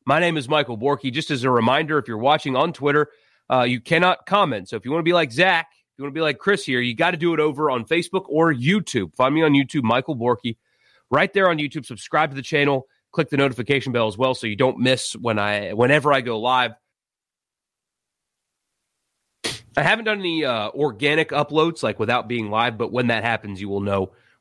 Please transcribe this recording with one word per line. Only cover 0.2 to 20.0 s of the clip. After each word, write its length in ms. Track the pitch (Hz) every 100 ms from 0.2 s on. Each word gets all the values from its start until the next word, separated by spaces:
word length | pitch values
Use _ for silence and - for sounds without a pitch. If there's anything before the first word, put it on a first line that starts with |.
name 160 | 175 160
is 100 | 123
Michael 300 | 151 123 110
Borky. 340 | 135 139 135
Just 180 | 131 -
as 140 | 135
a 60 | 131
reminder, 460 | 120 113 143 156 151
if 100 | 120
you're 100 | 107
watching 380 | 131 156 143 127
on 160 | 165
Twitter, 380 | 147 143 147 147 _ _ _ -
uh, 120 | 127
you 180 | 123 123
cannot 440 | - 165 180 - -
comment. 440 | 202 170 107 95
So 80 | 110
if 80 | 123
you 60 |
wanna 120 | 165
be 80 | 165
like 220 | 175 151
Zach, 340 | 123 185 170 -
if 260 | _ _ -
you 60 | 139
wanna 80 |
be 80 | 151
like 160 | 156 139
Chris 260 | 196 196
here, 160 | 147 123
you 160 | 120 113
gotta 220 | 170 170
do 160 | 170
it 80 | 151
over 280 | 156 135 151
on 140 | 123
Facebook 400 | 110 170 170 185 -
or 240 | 151 165
YouTube. 600 | 127 135 202 - 120 85 -
Find 180 | 131 156
me 60 |
on 100 | 156
YouTube, 320 | 139 131 151
Michael 320 | 113 123 147 127
Borky. 400 | 120 120 120 - _ _ _ _ -
Right 220 | 143 196
there 160 | 196 185
on 80 | 156
YouTube, 280 | 147 156 -
subscribe 440 | 113 - 151 156
to 60 | 135
the 40 |
channel, 460 | - 147 143 131 - _ _
click 180 | - 151
the 60 | 139
notification 560 | 139 117 113 135 131
bell 160 | 120 110
as 100 | 101
well 160 | 131
so 140 | 123 113
you 80 | 101
don't 240 | 131 -
miss 380 | 131 123 - 113
when 200 | 120 107
I, 360 | 104 104 95
whenever 400 | 104 127 147 147
I 80 | 135
go 180 | 120 110
live. 320 | 120 127 120 - _ _ _ _ _ _ _ _ _ _ _ _ _ _ _ _ _ _ _ _ _ _ _ _ _ _ - - - 143
I 80 |
haven't 220 | 156 220